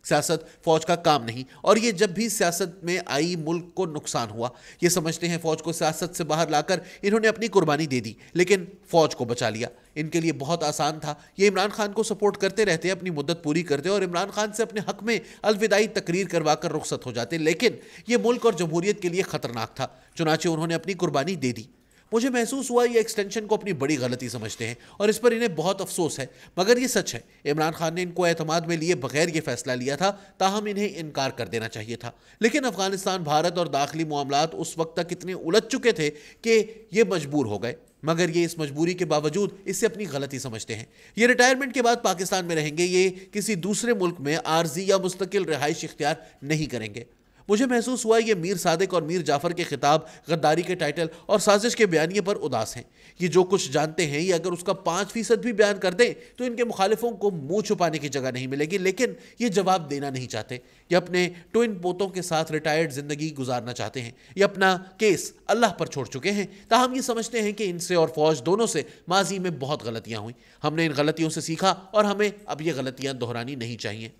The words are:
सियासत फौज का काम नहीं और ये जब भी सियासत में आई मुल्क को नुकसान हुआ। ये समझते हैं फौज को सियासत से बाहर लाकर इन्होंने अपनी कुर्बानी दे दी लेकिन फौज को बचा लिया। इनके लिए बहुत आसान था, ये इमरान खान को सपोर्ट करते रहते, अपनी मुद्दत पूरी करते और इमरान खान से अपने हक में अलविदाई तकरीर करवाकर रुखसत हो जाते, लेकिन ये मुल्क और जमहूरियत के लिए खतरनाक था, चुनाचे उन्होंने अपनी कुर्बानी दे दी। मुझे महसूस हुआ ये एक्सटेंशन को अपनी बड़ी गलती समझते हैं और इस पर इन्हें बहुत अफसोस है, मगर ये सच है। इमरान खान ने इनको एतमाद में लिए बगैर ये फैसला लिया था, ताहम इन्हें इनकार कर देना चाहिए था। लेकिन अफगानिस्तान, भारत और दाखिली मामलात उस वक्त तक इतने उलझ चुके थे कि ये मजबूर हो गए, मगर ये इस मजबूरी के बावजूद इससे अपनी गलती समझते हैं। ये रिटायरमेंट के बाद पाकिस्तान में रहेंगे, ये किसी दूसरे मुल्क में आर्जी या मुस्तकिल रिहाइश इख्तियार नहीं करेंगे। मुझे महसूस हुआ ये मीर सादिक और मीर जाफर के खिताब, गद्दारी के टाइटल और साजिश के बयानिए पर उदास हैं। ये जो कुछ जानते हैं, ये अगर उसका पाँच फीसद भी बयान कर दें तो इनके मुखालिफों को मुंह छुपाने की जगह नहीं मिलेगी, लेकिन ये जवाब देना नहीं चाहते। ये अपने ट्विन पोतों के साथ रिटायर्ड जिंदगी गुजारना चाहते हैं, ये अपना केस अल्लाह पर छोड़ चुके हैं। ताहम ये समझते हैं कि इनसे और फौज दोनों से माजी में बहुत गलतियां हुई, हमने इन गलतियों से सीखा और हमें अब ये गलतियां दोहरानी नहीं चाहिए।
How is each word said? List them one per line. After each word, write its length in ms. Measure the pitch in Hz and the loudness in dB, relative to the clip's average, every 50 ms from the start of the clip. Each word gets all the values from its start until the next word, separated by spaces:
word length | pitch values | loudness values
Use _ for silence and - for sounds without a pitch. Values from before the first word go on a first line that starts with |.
| _ | _
सियासत 420 | - 165 151 151 - 165 156 - - - _ - | 2 0 0 2 0 -2 -2 -2 -12 -20 _ 2
फौज 200 | 165 156 160 160 | 2 2 2 4
का 100 | - 175 170 | 0 -2 2
काम 260 | 175 170 151 139 117 | 4 2 2 2 0
नहीं 200 | 113 113 127 131 - - - - | -4 -8 -8 -12 -14 -16 -2 4
और 140 | - 208 226 | 4 4 6
ये 120 | 214 240 | 4 0
जब 200 | 208 165 214 202 | 2 2 0 0
भी 160 | 165 190 226 226 | 0 -2 -4 -2
सियासत 520 | - - 202 170 170 - 196 180 - - 165 | 0 2 2 2 2 0 -4 -4 -6 -8 -4
में 160 | 170 180 185 - - | -4 -4 -4 -2 -2
आई 260 | 127 143 160 175 180 170 | 0 0 0 0 0 -4
मुल्क 320 | 151 156 170 170 170 175 _ | -2 -2 -4 -4 -4 -8 _
को 80 | - 185 | -4 -4
नुकसान 420 | 170 147 151 143 - - 147 120 104 | -4 -4 -8 -8 -4 -4 -4 -4 -4
हुआ। 200 | 104 117 113 127 - - - - - _ | -4 -6 -6 -6 -6 -10 -20 -20 -8 _
ये 80 | 170 175 | 0 2
समझते 360 | 165 170 156 165 156 - 175 | 2 2 0 -2 -4 -2 -2
हैं 120 | 170 170 165 | -2 -2 -2
फौज 200 | 170 160 156 160 | 0 -2 -2 -2
को 120 | - 165 | -2 -6
सियासत 420 | 160 - 170 156 160 - 185 170 - | -4 0 0 0 0 -2 -6 -6 -4
से 100 | - 170 | -6 -2
बाहर 260 | 147 151 160 170 151 | 2 2 2 4 4
लाकर 300 | 156 147 151 - 185 180 185 - - - - | 2 0 2 2 -2 -2 -2 -12 -14 -2 0
इन्होंने 240 | 202 208 226 214 220 | 2 4 6 4 4
अपनी 200 | 214 214 226 226 | 2 2 -4 4
कुर्बानी 380 | 185 196 165 151 147 143 160 | 4 6 6 6 2 2 2
दे 140 | 147 131 123 | 0 0 -2
दी 160 | 104 113 101 - - - - | -2 -4 -12 -14 -20 -6 2
लेकिन 300 | 165 185 180 202 190 175 170 - - _ - | 2 4 4 4 2 2 -8 -16 -20 _ 2
फौज 240 | - 220 156 147 - | 4 4 4 4 2
को 100 | - 127 | -4 -2
बचा 240 | 113 120 - 127 113 | -2 -2 0 0 -2
लिया। 200 | 107 110 117 - - - _ _ _ | -2 -2 -6 -6 -8 -18 _ _ _
इनके 240 | 151 156 156 156 170 | -8 -6 -2 -2 0
लिए 120 | 165 165 147 | 0 0 -2
बहुत 300 | 131 139 139 170 165 160 | -2 -2 -2 -2 0 0
आसान 340 | 147 147 - 151 147 160 156 | -2 0 0 -2 -2 -2 -4
था, 180 | 151 151 147 - - - _ - | -8 -8 -8 -10 -14 -18 _ 4
ये 80 | 196 | 4
इमरान 220 | 208 196 190 190 214 | 4 6 4 0 0
खान 220 | 202 - 208 202 | 0 -2 -4 -2
को 100 | 196 226 220 | 0 -2 -2
सपोर्ट 320 | - 208 - 208 202 - | -2 -2 0 0 0 2
करते 280 | - 196 196 196 226 220 | 2 -2 -2 2 2 2
रहते, 260 | 196 165 160 165 180 | 2 2 2 0 -2
अपनी 200 | 190 185 180 185 | -2 -2 -4 -6
मुद्दत 280 | 165 143 139 143 170 165 - | -4 -4 -2 -4 -4 -4 -2
पूरी 180 | 147 151 175 170 | 0 0 0 0
करते 240 | - 143 135 143 180 | 0 -2 -2 0 -2
और 140 | 202 202 190 | 0 0 0
इमरान 260 | 175 175 170 190 196 | 0 -2 -2 -2 -2
खान 220 | 202 208 214 214 | -2 -2 -2 -2
से 100 | 180 - | -2 -4
अपने 180 | 226 220 202 214 | -4 -2 -2 -6
हक 220 | 175 - 202 - | -6 -6 -8 -6
में 180 | 196 226 233 190 - - - - - | -2 -2 -2 -2 -2 -8 -14 -2 0
अलविदाई 420 | 208 220 190 220 214 202 202 220 214 | 0 2 2 2 2 4 2 2 2
तकरीर 340 | 220 196 - - 170 185 196 170 | -2 -4 -2 0 0 0 0 0
करवाकर 420 | 175 170 156 151 151 151 - 170 | 0 0 2 2 0 0 0 -4
रुखसत 340 | 156 151 - - 147 127 - | -4 -4 -4 -6 -8 -6 -6
हो 60 | 127 | -6
जाते, 260 | 107 117 117 - 165 165 | -6 -6 -4 -4 -2 0
लेकिन 380 | 156 156 170 160 247 220 - - - - - - - - | 2 2 2 4 2 0 0 -2 -14 -20 -20 -18 -2 0
ये 100 | 240 233 | 0 2
मुल्क 280 | 196 233 247 233 - | 4 2 0 4 2
और 80 | 233 208 | 2 2
जमहूरियत 440 | 160 180 165 156 175 170 202 202 208 | 2 -2 0 0 0 0 0 -2 0
के 80 | 175 180 | -2 -2
लिए 140 | 170 185 180 | 0 -2 -2
खतरनाक 440 | - - 151 - 123 120 117 113 - | -2 -4 -6 -6 -6 -6 -6 -6 -8
था, 180 | - - 131 - - - _ _ _ | -6 -8 -8 -8 -8 -20 _ _ _
चुनाचे 320 | - 165 160 165 160 - 175 | -2 2 2 2 2 2 0
उन्होंने 260 | 165 156 165 165 165 | 0 0 0 -2 -2
अपनी 200 | 160 160 180 196 | -2 -2 -4 -4
कुर्बानी 400 | 165 175 160 147 143 139 175 196 | -2 -2 0 0 0 0 0 -4
दे 160 | 160 131 127 | -2 -2 -2
दी। 160 | 117 113 110 - _ _ _ _ _ _ _ _ | -2 -4 -10 -16 _ _ _ _ _ _ _ _
मुझे 160 | 214 233 226 277 | 0 2 2 2
महसूस 400 | 247 240 233 226 269 277 233 - | 0 0 0 0 -2 -6 -4 0
हुआ 120 | 240 240 240 | 2 4 4
ये 160 | 240 240 226 | 4 4 2
एक्सटेंशन 460 | 220 226 - 214 196 196 - 226 214 | 2 2 -2 -4 -4 -2 -4 -6 0
को 100 | 202 214 | 0 -2
अपनी 160 | 202 - 202 175 | 0 0 -4 -4
बड़ी 200 | 127 135 143 156 | -2 0 0 0
गलती 320 | 131 120 123 123 123 127 117 | 0 0 -2 -2 -4 -6 -8
समझते 360 | 98 123 104 113 - - 117 | -8 -8 -8 -8 -6 -6 -6
हैं 120 | 110 120 - - - - - | -6 -6 -10 -14 -20 -6 0
और 100 | 202 214 | 0 2
इस 80 | 208 214 | 2 4
पर 140 | 233 240 | 4 4
इन्हें 220 | 233 226 240 220 165 | 4 4 0 -2 -2
बहुत 260 | 151 156 180 196 190 | 0 0 0 0 -2
अफसोस 380 | 185 170 - - 175 143 - - | -4 -6 -2 -2 -2 -2 -2 -6
है, 80 | 131 - - - - - _ 170 | -8 -10 -12 -20 -20 -10 _ 0
मगर 200 | 190 202 240 240 | 4 4 4 4
ये 100 | 262 - | 4 0
सच 260 | - 208 160 - - | 0 0 -2 -2 -8
है। 80 | 117 - _ _ _ _ | -10 -12 _ _ _ _
इमरान 260 | 147 147 156 156 165 | -2 0 0 0 -2
खान 220 | 160 - 170 160 160 | 0 -2 -4 -2 -2
ने 80 | 180 | -2
इनको 240 | 180 175 170 175 180 | -4 -4 -2 2 2
एतमाद 400 | 170 165 165 156 156 160 175 165 160 | 2 2 2 0 0 0 0 0 0
में 80 | 170 | -2
लिए 180 | 160 156 170 180 | -2 2 0 0
बगैर 320 | 139 131 127 127 147 165 180 | 0 -2 -2 2 2 2 2
ये 120 | 156 160 | 0 -2
फैसला 340 | 151 151 123 - - 139 123 | -2 -4 -6 -6 -4 -4 -4
लिया 220 | 123 123 135 143 | -2 -2 -4 -2
था, 140 | 147 180 196 202 196 - - _ _ | 0 0 0 0 -2 -16 -20 _ _
ताहम 280 | 185 190 196 214 208 214 | 0 0 0 0 -4 -4
इन्हें 280 | 202 196 208 208 - | -2 -2 -2 -4 -4
इनकार 340 | 151 160 151 - 143 135 131 | -8 -10 -6 -4 -4 -4 -4
कर 180 | - - 113 90 | -4 -6 -8 -4
देना 200 | 98 113 110 113 | -4 -6 -6 -6
चाहिए 280 | - 113 107 113 117 | -8 -10 -8 -8 -10
था। 160 | - - 120 - _ _ - - _ | -10 -10 -14 -14 _ _ -20 -6 _
लेकिन 240 | 208 233 208 302 277 | 2 2 2 2 -2
अफगानिस्तान, 600 | 247 180 185 190 190 196 185 - 208 185 190 170 | -2 -2 -2 -2 -2 -2 -2 -4 -4 -4 -4 -2
भारत 340 | 147 151 156 160 175 170 180 | 0 2 2 2 2 0 -2
और 100 | 175 151 | -4 -2
दाखिली 340 | 139 139 143 139 151 156 165 | 0 -2 -2 -2 -2 -4 -4
मामलात 480 | 156 147 143 143 135 139 139 156 160 160 | -2 -2 -4 -2 0 0 0 0 0 -2
उस 180 | 196 165 - - 160 | -6 -8 -8 -4 -4
वक्त 160 | 156 165 - | -6 -4 -2
तक 160 | 185 170 170 | -6 -4 -4
इतने 220 | 175 170 156 180 185 | -6 -10 -8 -10 -10
उलझ 280 | - - 160 175 220 226 | -6 -2 2 2 2 2
चुके 280 | - - 247 - 233 208 | 2 -6 0 2 2 2
थे 160 | 156 156 147 | 2 -2 -2
कि 480 | 147 - - - - _ - 226 226 220 202 - - - - _ | -2 -6 -20 -20 -20 _ 2 4 4 4 4 0 -8 -20 -18 _
ये 120 | 165 214 226 | 2 2 4
मजबूर 400 | 185 196 170 147 139 147 147 127 | 4 2 -2 -2 0 0 0 0
हो 120 | 107 104 98 | 0 -2 -4
गए, 160 | 98 117 131 - - _ _ _ | -4 -6 -8 -10 -16 _ _ _
मगर 280 | - 147 170 165 180 170 | -2 -2 2 2 2 2
ये 140 | 160 170 170 | 2 2 0
इस 140 | 165 160 160 | 0 -2 -6
मजबूरी 340 | 156 143 135 147 165 175 180 | -6 -6 -2 0 0 0 0
के 100 | 180 185 | -2 0
बावजूद 520 | 156 156 151 147 151 147 202 202 185 - - - | 0 0 2 2 0 0 0 -2 -2 -4 -8 -8
इससे 200 | - 190 - 226 | -6 -2 0 0
अपनी 200 | 214 220 196 214 175 | 0 0 -2 -8 -6
गलती 300 | 135 143 139 135 139 127 | -4 -6 -6 -4 -6 -8
समझते 340 | - 135 110 110 - - 113 | -8 -8 -8 -10 -8 -8 -8
हैं। 120 | 107 113 - _ - - - _ | -10 -10 -16 _ -20 -20 -12 _
ये 100 | 190 226 | 4 4
रिटायरमेंट 460 | 240 247 247 247 254 262 254 277 262 - | 6 8 6 6 6 6 2 0 -4 -2
के 80 | 269 | 2
बाद 200 | 233 233 240 233 - | 2 2 2 2 2
पाकिस्तान 400 | 202 180 170 190 180 202 185 180 | 0 0 0 -2 -2 -2 -2 0
में 100 | 170 170 | 0 -2
रहेंगे, 280 | 156 147 151 147 160 180 | 0 0 -2 0 0 0
ये 240 | 180 180 180 190 190 180 185 - - | 2 4 4 4 2 0 -4 -16 -6
किसी 240 | - 208 196 214 214 170 | -6 -4 -2 0 -2 0
दूसरे 360 | 156 196 208 208 233 233 240 | 0 -2 -2 0 2 2 2
मुल्क 240 | 202 180 170 170 - | 2 2 -2 -2 -2
में 160 | 135 143 156 | -2 -2 -2
आर्जी 540 | 165 - - 160 165 170 160 135 175 196 190 | 0 0 2 2 2 2 0 -2 -2 2 2
या 80 | 196 185 | 2 4
मुस्तकिल 440 | 185 185 - - 190 175 - 202 185 | 2 -2 -2 -4 -6 -2 0 -2 0
रिहाइश 380 | 160 156 135 135 151 165 160 - | 0 -2 0 0 -2 -2 -2 -6
इख्तियार 400 | 151 - - 151 143 160 156 - - - _ 135 | -12 -6 -2 -2 -2 -2 -2 -8 -20 -20 _ -2
नहीं 220 | 139 156 151 156 127 | -2 0 0 0 -4
करेंगे। 380 | 123 113 107 107 101 117 117 _ _ _ _ _ _ _ - - | -4 -8 -8 -8 -10 -12 -16 _ _ _ _ _ _ _ -2 0
मुझे 180 | 208 208 269 | 2 2 2
महसूस 380 | 247 247 233 214 240 - - - | 2 2 0 0 0 -4 -2 2
हुआ 120 | 220 220 233 | 4 4 4
ये 160 | 233 226 214 | 4 2 0
मीर 220 | 175 160 180 202 | 0 0 -2 -2
सादिक 360 | 165 165 180 165 165 190 185 185 | 0 0 0 2 2 0 0 0
और 80 | 170 156 | -2 0
मीर 180 | 151 175 185 | 0 -2 -2
जाफर 300 | 156 151 143 143 139 170 | 0 0 0 0 0 -2
के 120 | 170 165 170 | -2 -2 -4
खिताब, 420 | - 143 127 143 143 151 160 156 - - - _ - | -4 -4 0 4 4 4 4 2 -4 -20 -20 _ -4
गद्दारी 340 | - 160 147 151 156 165 | -2 2 2 2 2 2
के 120 | 175 160 185 | 0 -2 -2
टाइटल 340 | 180 165 147 151 175 165 165 - - - - | -2 -2 -2 0 -2 -4 -4 -6 -12 -2 0
और 120 | 196 202 | 2 4
साजिश 340 | - 214 202 208 202 240 - | 6 6 4 6 4 0 2
के 120 | - 220 | 2 2
बयानिए 340 | 196 165 151 156 165 190 208 | 4 4 2 2 2 0 -2
पर 140 | 185 190 208 - | 0 0 -2 -2
उदास 360 | - 151 131 113 110 - - | -2 -2 -2 -2 -4 -4 -8
हैं। 80 | 123 - _ _ _ - - _ - | -14 -16 _ _ _ -20 -20 _ -4
ये 80 | 175 180 | -2 4
जो 140 | 147 185 180 | 4 4 6
कुछ 260 | 185 202 185 - 135 | 6 2 0 0 0
जानते 340 | 131 151 151 156 156 - 175 | 0 0 0 0 0 -2 -2
हैं, 160 | 147 143 147 | 0 0 -2
ये 120 | 180 190 | 0 2
अगर 180 | 180 165 160 185 | 0 0 0 -2
उसका 220 | 175 170 - 202 185 | -6 -4 -4 -4 -4
पाँच 340 | - - 170 165 185 202 185 | -2 -2 -2 -2 -2 -4 -4
फीसद 320 | - 233 214 - 233 202 | -4 -6 2 2 2 2
भी 120 | 180 247 | 2 -4
बयान 260 | 233 196 214 202 208 190 | 4 4 4 4 4 0
कर 160 | 185 185 175 | 0 -2 4
दें 200 | 180 240 214 151 - - - _ - | 4 2 2 2 -6 -14 -20 _ -6
तो 60 | 247 | -6
इनके 200 | 254 233 220 240 | -4 -2 -2 -2
मुखालिफों 460 | 226 208 - 190 202 220 208 233 240 226 | -2 0 0 2 2 2 2 0 -4 -2
को 160 | 185 196 208 | 0 -2 -2
मुंह 300 | 185 165 131 139 175 214 | -2 -2 -4 -2 -2 -2
छुपाने 360 | 208 - 208 170 175 165 156 151 | 0 0 0 0 0 0 0 -2
की 100 | 143 147 | -6 -4
जगह 220 | 123 139 127 131 | -4 -2 -4 -2
नहीं 140 | 123 127 131 131 | -4 -4 -6 -6
मिलेगी, 300 | 139 143 151 156 190 196 | -2 -2 -2 -2 -2 0
लेकिन 380 | 180 190 190 190 254 214 180 - - - - _ | 0 0 2 2 -2 -2 -2 -8 -18 -20 -6 _
ये 80 | 226 240 | -2 0
जवाब 380 | 175 202 185 185 185 185 160 139 | 2 2 2 2 2 0 0 -4
देना 220 | 143 143 143 139 | -6 -6 -4 -6
नहीं 160 | 131 131 127 117 | -6 -6 -8 -6
चाहते। 320 | - 110 107 - 123 123 - _ _ _ _ _ | -8 -8 -8 -8 -10 -12 -12 _ _ _ _ _
ये 60 | 170 | 2
अपने 300 | 180 175 180 175 180 180 170 175 - - - | 2 2 2 0 0 0 0 -4 -10 -18 -2
ट्विन 260 | - 220 240 226 208 175 | 2 2 2 2 0 -4
पोतों 280 | 175 180 175 175 202 190 | -4 -4 -2 -2 -4 -4
के 140 | 180 185 | -4 -6
साथ 300 | 170 - 165 156 160 156 | -4 -2 -2 -2 0 0
रिटायर्ड 400 | 156 151 151 160 151 160 170 160 | -4 -2 0 0 2 2 0 0
जिंदगी 380 | 131 139 143 147 151 143 156 160 | -2 -8 -6 -6 -6 -4 -4 -6
गुजारना 400 | 147 135 131 123 127 123 110 123 120 | -4 -6 -4 -2 -2 -4 -4 -6 -6
चाहते 260 | - 113 107 - 135 | -6 -6 -6 -6 -8
हैं, 140 | 117 117 - _ - - - | -10 -10 -14 _ -20 -12 2
ये 80 | 185 196 | 2 2
अपना 300 | 196 196 185 190 190 185 180 190 - - - | 2 4 4 4 4 4 2 -4 -12 -4 2
केस 320 | 220 214 175 - - - - - _ - | 4 4 4 4 0 -8 -12 -12 _ 0
अल्लाह 220 | - 240 240 208 | 4 4 4 2
पर 160 | 170 - 165 156 | 2 -2 -6 -6
छोड़ 180 | - 143 123 - | -4 -6 -6 -6
चुके 220 | - 131 123 190 | -8 -4 -2 -2
हैं। 180 | 202 202 185 175 - - - - | -2 -2 -4 -6 -10 -20 -2 2
ताहम 240 | 226 247 254 254 254 | 4 4 4 4 0
ये 80 | 269 | -2
समझते 380 | 233 - 226 226 214 220 - 233 | -2 -2 -2 -4 -4 -4 -2 -2
हैं 140 | 214 208 208 | -2 -2 -2
कि 100 | 214 220 | -2 -4
इनसे 280 | 185 175 170 170 - 180 | -4 -2 -4 -4 0 4
और 160 | 170 160 160 - | 4 4 2 2
फौज 240 | 156 151 156 160 135 | 2 2 4 2 2
दोनों 240 | 120 160 185 214 233 208 | 2 2 4 4 4 2
से 180 | - 160 127 - - - _ - | 0 -2 -4 -4 -14 -18 _ 2
माजी 300 | 175 196 196 160 196 190 | 2 2 2 2 -2 -4
में 180 | 180 180 160 131 | -4 -4 -4 -4
बहुत 260 | 135 131 151 - - | -4 -4 -4 -4 -4
गलतियां 380 | 117 113 113 107 107 113 107 | -6 -8 -8 -8 -8 -10 -8
हुई, 120 | 104 113 123 _ _ - - _ | -8 -10 -14 _ _ -20 -16 _
हमने 240 | - 151 151 165 165 | -4 -2 0 2 0
इन 60 | 160 143 | 0 2
गलतियों 360 | 135 147 151 156 160 160 156 | 2 2 2 2 0 -2 -2
से 100 | 160 165 | -2 -4
सीखा 300 | 143 - 160 156 185 190 175 185 - - - | -4 -4 -4 2 2 2 2 0 -6 0 2
और 120 | 214 208 | 2 4
हमें 260 | 208 202 196 208 202 196 - - - | 4 2 0 0 -2 -2 -8 -10 -10
अब 140 | 147 143 | -10 -4
ये 100 | 156 175 147 | -4 -4 -2
गलतियां 440 | 131 131 131 135 - 131 135 131 123 | -2 -4 -6 -6 -6 -6 -6 -4 -4
दोहरानी 380 | 123 117 120 117 120 131 143 | -6 -6 -4 -6 -6 -8 -8
नहीं 200 | 131 113 117 120 104 | -8 -8 -8 -8 -8
चाहिए। 340 | - 110 101 110 113 110 - | -8 -8 -8 -8 -12 -14 -16